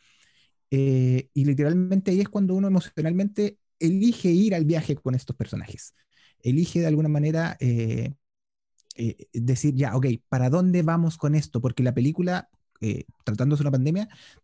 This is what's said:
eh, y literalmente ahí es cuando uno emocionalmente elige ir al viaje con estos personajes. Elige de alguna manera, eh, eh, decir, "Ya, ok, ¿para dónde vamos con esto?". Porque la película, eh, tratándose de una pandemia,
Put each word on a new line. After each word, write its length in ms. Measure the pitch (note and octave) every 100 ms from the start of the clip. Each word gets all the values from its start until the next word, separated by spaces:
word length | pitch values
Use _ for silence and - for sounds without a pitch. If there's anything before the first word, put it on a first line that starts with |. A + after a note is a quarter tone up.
| _ _ _ _ _ _ _
eh, 580 | C3+ C3+ C3 B2+ B2+ -
y 120 | D3 C#3+
literalmente 680 | C#3 D3 F3+ F#3 G3 F#3+
ahí 80 | F#3
es 80 | G3+
cuando 260 | G#3 F#3+
uno 140 | F#3 G3
emocionalmente 920 | F#3+ - - D#3 F3 G3+ G#3 G#3 - _ _
elige 500 | E3 F#3+ A#3 A#3 F#3
ir 260 | E3+ G#3+ F3+
al 100 | D3+
viaje 300 | E3 D#3+ C#3+
con 200 | C3 B2+
estos 220 | - -
personajes. 560 | A2 G#2+ - - - _ _ _ _ _
Elige 380 | B2 C3+ F3 F3
de 80 | E3
alguna 220 | D3+ D#3
manera, 480 | D3+ D3+ D#3+ E3 -
eh, 540 | B2+ A#2 A2+ A#2+ B2+ C#3 _ _ _ _ _ _ _ -
eh, 320 | A#2 - -
decir, 420 | - A#2+ B2+ D3 C3
"Ya, 220 | C#3 B2+
ok, 80 | C3 A#2 -
¿para 200 | C3 B2+
dónde 340 | D#3+ F#3 F3
vamos 340 | D#3+ E3 E3 D#3+
con 180 | D3 D3+
esto?". 240 | - A#2+
Porque 240 | B2 A2+
la 100 | B2+
película, 560 | B2 C3 E3 F3+ F3+ - _ _ _
eh, 240 | A2 - - _ -
tratándose 360 | G#2+ B2+ D3
de 60 | C#3+
una 60 |
pandemia, 340 | C3+ C3+ F3+ A3 - - -